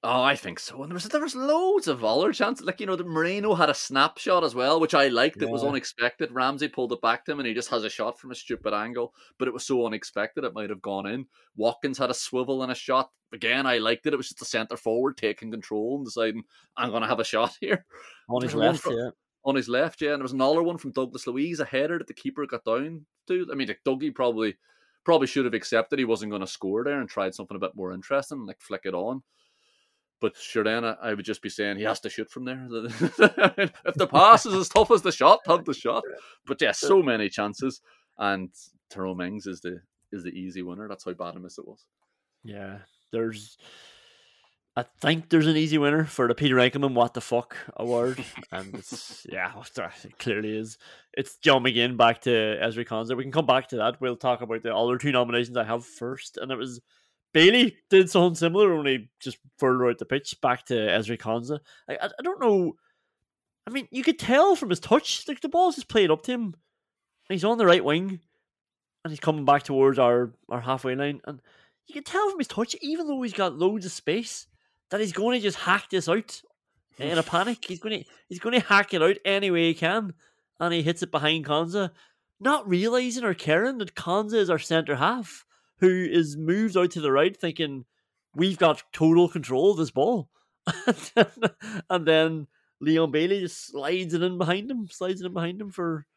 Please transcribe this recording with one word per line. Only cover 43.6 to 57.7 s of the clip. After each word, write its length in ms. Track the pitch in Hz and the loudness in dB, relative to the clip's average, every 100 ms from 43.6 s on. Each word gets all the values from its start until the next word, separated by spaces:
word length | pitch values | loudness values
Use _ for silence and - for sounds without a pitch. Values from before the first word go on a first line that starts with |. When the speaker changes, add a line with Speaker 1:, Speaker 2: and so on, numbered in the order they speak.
| - - - - _ _ _ _ _ _ _ - | -20 -20 -20 -20 _ _ _ _ _ _ _ -8
Speaker 2:
I 60 | 123 _ | -8 _
think 260 | - 160 160 | 0 0 4
there's 180 | 165 156 | 4 6
an 100 | 156 | 4
easy 200 | 156 151 | 2 2
winner 280 | 143 156 156 | 2 2 0
for 240 | - 123 | 0 0
the 60 | 120 | 2
Peter 200 | 147 127 | 2 4
Eichelman 380 | 123 143 139 | 4 2 0
What 200 | 123 117 | 2 2
the 80 | - | 0
Fuck 360 | - 120 - - - - | -4 -4 -4 -16 -18 -10
Award, 480 | 117 120 123 131 - - | -2 0 -2 -4 -12 -14
Speaker 1:
<laughs> 140 | - | -14
Speaker 2:
and 220 | 95 95 - | -12 -12 -16
it's, 500 | - - - - - | -14 -16 -16 -18 -14
yeah, 220 | 95 90 101 - - | -8 -8 -10 -16 -12
it 440 | 87 - 107 _ | -12 -12 -20 _
clearly 360 | - 104 107 107 | -4 -4 -4 -6
is. 200 | 110 - - - _ | -8 -14 -20 -20 _
It's 240 | - - - | -10 -10 -2
John 240 | 156 135 | 4 4
McGinn 340 | 123 117 120 120 | 4 2 0 4
back 240 | 117 117 | 4 4
to 80 | - | 2
Ezri 560 | 117 107 104 107 113 113 | 2 2 0 -2 -4 -6
Konsa. 300 | 110 113 123 | -6 -4 -6
We 60 | |
can 80 | 131 | -2
come 120 | 143 156 | -2 4
back 220 | 127 131 | 2 2
to 80 | 120 | -2
that. 220 | 110 123 | -2 0
We'll 160 | 127 120 | -4 -2
talk 240 | 131 117 | -2 -2
about 220 | 117 113 | -2 -6
the 100 | 117 | -2
other 240 | 104 117 123 | 0 2 2
two 140 | 143 | 2
nominations 460 | 127 120 120 120 123 | 2 2 0 0 -2
I 80 | 110 | -2
have 200 | 117 120 | -4 -6
first, 520 | - 120 131 - - | -12 -10 -10 -12 -12
and 120 | 131 | -8
it 40 | 131 | -6
was 220 | 131 120 _ _ _ _ _ | -8 -10 _ _ _ _ _
Bailey 440 | 156 175 240 240 | 6 8 8 4